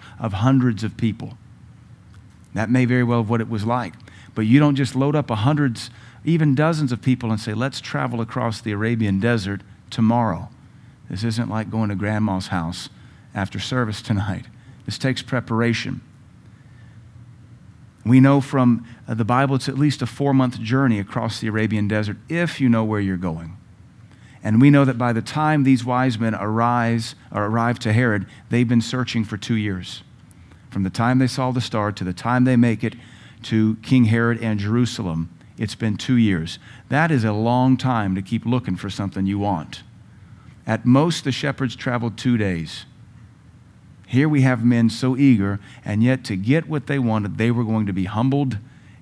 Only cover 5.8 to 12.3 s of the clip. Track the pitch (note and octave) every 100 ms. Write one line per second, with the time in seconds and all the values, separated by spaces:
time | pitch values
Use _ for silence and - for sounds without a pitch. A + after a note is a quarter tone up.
5.8 | - - - - C3+ E3 D#3 C3 D#3 D#3+
6.8 | C#3 A#2+ C3 B2 A2+ G#2+ A2 G#2+ C3+ -
7.8 | - C#3+ C3 A#2+ A2+ B2+ A#2 G#2 G#2+ G2+
8.8 | A2 A#2 G#2+ G2 A2+ A#2 G2 G2+ - -
9.8 | - - A2 A#2+ A2 E2+ - - - -
10.8 | - - - F#2 A2+ A2 A2+ G#2+ G#2 A2
11.8 | A2 G2 G2+ G#2+ G#2+